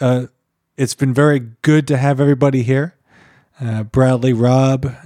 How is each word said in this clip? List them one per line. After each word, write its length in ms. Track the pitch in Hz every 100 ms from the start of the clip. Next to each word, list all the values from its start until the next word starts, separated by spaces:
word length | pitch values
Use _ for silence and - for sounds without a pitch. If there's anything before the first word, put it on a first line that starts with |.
Uh, 260 | 127 127 127 _ _ _ _ -
it's 180 | 127
been 200 | - 135
very 240 | 127 151 143 117 113
good 240 | - 151 139
to 80 | 139
have 240 | 139 135
everybody 420 | 143 139 143 131
here. 320 | 117 131 156 - _ _ _ _ _ -
Uh, 240 | 120 110
Bradley, 480 | 107 131 131 127 127
Rob, 520 | 117 123 131 135 135 135 123